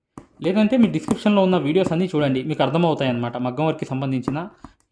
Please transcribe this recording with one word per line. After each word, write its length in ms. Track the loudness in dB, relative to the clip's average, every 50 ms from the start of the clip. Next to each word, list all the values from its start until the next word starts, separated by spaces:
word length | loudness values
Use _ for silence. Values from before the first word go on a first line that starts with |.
| _ _ _ -20 -20 _ _ -6 -4
లేదంటే 340 | 0 2 2 2 4 4
మీ 100 | 4 4
డిస్క్రిప్షన్లో 560 | 4 2 -2 -2 -2 -4 0 0 2 4 4 4
ఉన్న 140 | 4 2
వీడియోస్ 340 | 2 2 2 2 2 2 2
అన్నీ 140 | 0 -2 -2
చూడండి, 380 | -2 0 0 0 0 0 -2 -2
మీకు 200 | -4 -2 0 0
అర్థమవుతాయి 460 | 0 2 2 2 2 2 0 0 -2
అన్నమాట. 280 | -2 -2 -4 -4 -4
మగ్గం 280 | -4 -4 -4 -2 -2 -2
వర్క్కి 200 | -2 -2 -4 -6
సంబంధించిన 600 | -6 -4 -4 -4 -2 -4 -2 -2 -4 -4 -4 -6 -10 -14 _ -20 -20 _ _ _ _